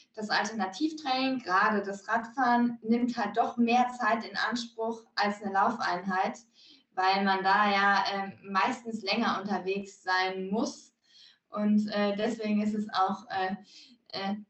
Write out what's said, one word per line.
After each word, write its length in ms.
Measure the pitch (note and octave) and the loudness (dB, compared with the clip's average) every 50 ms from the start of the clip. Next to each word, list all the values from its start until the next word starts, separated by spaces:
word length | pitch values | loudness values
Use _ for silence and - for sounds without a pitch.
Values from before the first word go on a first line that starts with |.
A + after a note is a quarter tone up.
| - _ _ | -20 _ _
das 160 | - G#3+ G3+ | -10 -6 -2
Alternativtraining, 1120 | - - G#3 G#3+ A3+ A3 F#3 F#3+ F#3+ - D4+ D#4 - - - C4+ B3+ C4 C4 C4 C4 B3+ - | 0 0 0 -2 -2 -4 -4 -4 -2 -2 -2 -2 -4 -4 -4 -2 -2 0 0 0 -2 -2 -2
gerade 400 | F3+ F3+ F#3+ G#3 G#3+ G#3+ G3+ F#3+ | 0 2 4 4 4 2 0 0
das 240 | G3 G3+ G3+ - - | -2 -6 -8 -4 -2
Radfahren, 720 | G#3+ A#3 A3+ - - C#4 C4 A#3+ A#3+ A#3+ A#3+ A#3+ A#3 - | -2 -2 -2 -4 -4 0 2 2 4 4 2 2 0 -2
nimmt 340 | - A3 A#3 A#3 A#3+ B3 - | 0 2 2 2 2 0 0
halt 220 | B3 G#3 G3+ - A3+ | -2 -4 0 0 0
doch 200 | C4 C4 - A#3 | 0 0 2 2
mehr 320 | A#3 A#3 A#3 B3 B3 - | 2 4 4 4 4 2
Zeit 360 | - - A#3 G#3+ A#3 A#3 G3+ | 0 -2 0 0 0 0 -2
in 100 | F3+ - | -4 -4
Anspruch 680 | - D3 G#3+ B3 A#3+ - - - - A3 A3+ A3+ - - _ _ | -4 -2 -2 -2 -4 -4 -6 -8 -6 -4 -4 -4 -6 -10 _ _
als 300 | - G#3 G#3 G#3 - G#3+ | -2 0 0 0 -2 -4
eine 100 | G3 F#3+ | -2 0
Laufeinheit, 840 | G3 - A#3 A#3+ - - F3 F3 F3+ F#3+ G3 F#3 F#3 G3 A#3 A#3+ - - _ _ _ - - - _ _ _ _ | 2 2 2 2 0 -2 -2 -2 -2 -2 -2 0 0 0 -2 -4 -8 -14 _ _ _ -20 -20 -20 _ _ _ _
weil 280 | - F#3 F#3+ G3 G3 G3+ | 0 2 4 4 4 4
man 200 | G3 F#3+ F#3+ F#3+ | 2 2 2 4
da 260 | F#3+ G3 G#3 G#3 G#3 | 4 4 4 4 4
ja, 340 | G3+ G3 G3+ G3+ G3+ G3 F#3+ G3 | 4 4 4 4 4 4 2 0
ähm, 400 | G3+ G3 F#3+ G3 - - - G3 | -2 -4 -4 -6 -10 -12 -10 -4
meistens 520 | G3 F#3+ G3+ B3 B3 - - A#3 A3 - F#3 | -2 0 0 0 0 -4 -6 -8 -8 -6 -4
länger 360 | G3 G#3 A3+ A3+ G3 - - | -2 -2 0 0 0 -2 -2
unterwegs 640 | G3 G#3 G3 F3+ F3+ F#3+ G3 G3+ G3 - - - | -4 -4 -4 -4 -2 -2 -4 -4 -4 -8 -12 -10
sein 480 | - F#3 F#3 F#3 F#3 F#3 F#3+ F#3+ F#3+ F#3+ | -4 -2 0 0 0 0 -2 -4 -4 -2
muss. 440 | G3+ A3+ C#4+ - - - - - _ _ _ _ _ - - - _ _ _ _ | -2 -2 -2 -2 -4 -8 -18 -20 _ _ _ _ _ -20 -20 -20 _ _ _ _
Und, 380 | - G#3 G#3 G#3+ G#3+ G#3+ G#3 G#3 | -6 -2 2 2 4 4 2 0
äh, 300 | G#3 G#3 G#3 G3+ G3+ G3 | 0 0 0 0 0 0
deswegen 440 | G#3+ A#3+ A3+ A3+ A3 G#3 G#3 G#3 | -2 -2 -2 -2 -2 0 0 0
ist 140 | G#3 G#3 G#3+ | 0 0 -2
es 120 | G#3+ G#3 - - | -2 -4 -2 0
auch, 360 | F#3 F#3+ G3 G3+ - - - | 0 2 2 0 -4 -8 -6
äh, 260 | F#3+ F#3+ F#3 F#3+ G3 G3+ - - - - - - - _ _ _ | -4 -2 -2 -2 -4 -6 -10 -14 -20 -20 -20 -20 -20 _ _ _
äh, 260 | - F#3+ G3 G3 G#3 G#3+ - | -10 -6 -6 -4 -6 -6 -8